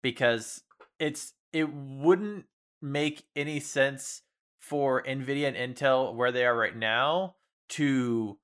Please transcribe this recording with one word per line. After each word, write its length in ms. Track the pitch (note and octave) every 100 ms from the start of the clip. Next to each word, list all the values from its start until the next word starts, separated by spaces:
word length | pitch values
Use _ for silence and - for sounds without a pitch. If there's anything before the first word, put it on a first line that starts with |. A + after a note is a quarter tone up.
because 600 | C3 A#2+ B2 A#2 G#2+ - _ _ - _
it's, 340 | D3+ D3+ - _ _
it 200 | D#3+ D#3
wouldn't 720 | C#3+ C#3 C3+ D3+ F#3 G#3 G3+ - _ _ _
make 420 | C#3+ C#3+ D3+ D3+ -
any 240 | - D3 D3+
sense 640 | C#3+ D3 C3+ C3+ - - _ _ _ _
for 420 | - D3 C#3 B2+
Nvidia 460 | - C3+ C3 C#3 C#3+
and 200 | G#2 B2
Intel 400 | B2+ C#3 C3 C3
where 160 | A#2 B2
they 120 | B2
are 120 | B2 A#2+
right 200 | A2 A2+
now 600 | A2 A2+ C#3 E3+ F#3+ _ _ _ _
to 680 | - D3 C3+ B2 A#2 A2 G2+